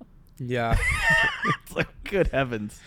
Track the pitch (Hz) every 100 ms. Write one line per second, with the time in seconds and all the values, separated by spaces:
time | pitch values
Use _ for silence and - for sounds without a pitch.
0 | - - - - 123 123 113 113 1017 1047
1 | 932 932 906 - 1077 1077 - - 156 -
2 | - 196 160 135 131 117 104 -